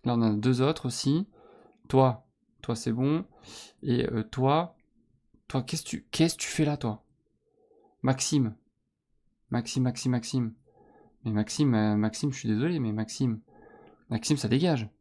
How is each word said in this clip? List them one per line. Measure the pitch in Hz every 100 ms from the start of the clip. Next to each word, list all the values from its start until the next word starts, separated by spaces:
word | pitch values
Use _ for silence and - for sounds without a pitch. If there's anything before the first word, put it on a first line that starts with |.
Là, | 127
on | 120
en | 113
a | 104
deux | 117 127
autres | 135 160
aussi. | 131 - 139 151 202 - - - - _ -
Toi, | 135 131 113 _ _ _ _
toi, | - 117
c'est | -
bon. | 117 135 156 196 - - - - _
Et, | - 123 117
euh, | 113
toi, | 110 - 131 151 175 - _ _ _ _ _ _ _
toi, | 131
qu'est-ce | 127 160
que | -
tu, | - -
qu'est-ce | - 165
que | -
tu | -
fais | - 151
là, | 147
toi ? | 120 107 _ _ _ _ _ _ _ _ _ _
Maxime. | - 131 - 147 117 104 _ _ _ _ _ _ _ _ _
Maxime, | 120 117 -
Maxime, | 127 120 131
Maxime. | 123 117 131 117 - _ _ - - - _
Mais | 117
Maxime, | 107 107 - 147
euh, | 113 107 104
Maxime, | 107 - 151
je | 131
suis | 120
désolé, | 107 147 170
mais | 117
Maxime. | 107 110 - 131 110 - - - - - - _
Maxime, | 113 - 147
ça | 110
dégage. | 127 175 143 107 _